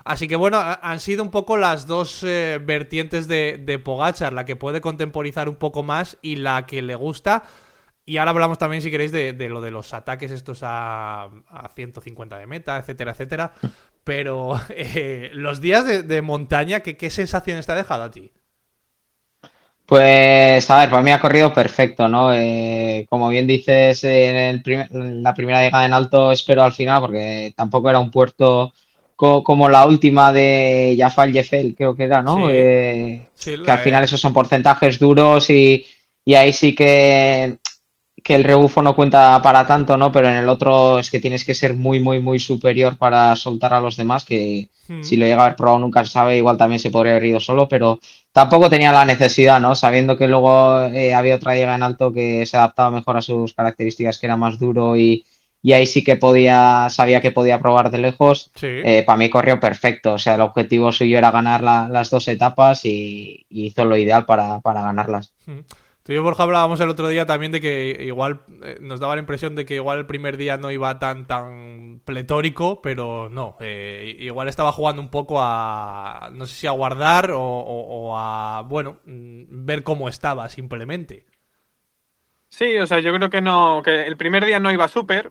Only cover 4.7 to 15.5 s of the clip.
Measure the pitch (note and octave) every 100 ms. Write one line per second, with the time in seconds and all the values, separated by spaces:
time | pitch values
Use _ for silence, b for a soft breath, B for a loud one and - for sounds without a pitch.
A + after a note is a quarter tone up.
4.7 | D#3 D#3+ D3+ D3+ D3+ D3 C#3+ D3 D3 D3+
5.7 | D3 D3 D3+ F3+ - D#3 D3 C#3 C3 C3
6.7 | C#3 B2+ B2 C#3+ D3+ - A3 b b b
7.7 | b b _ - D#3 D#3+ E3+ E3 E3 D#3
8.7 | D#3+ D#3 D3+ D3+ D#3+ C3+ B2+ B2 A#2 A#2
9.7 | A2 G#2 A2+ - C3 C3+ C3 C3 B2+ B2
10.7 | A#2 A#2+ A2 G#2+ G#2 G2+ G#2 _ E3 A#2
11.7 | - B2 B2+ - A#2 A2 G2+ G#2 D#3+ D#3+
12.7 | C#3 C3 B2+ A#2+ A2+ C3+ D#3 E3 B B
13.7 | B B _ - C#3+ C#3 C3 B2+ C3 -
14.7 | G#3 C3 B2 C#3 B2+ B2 D3 D3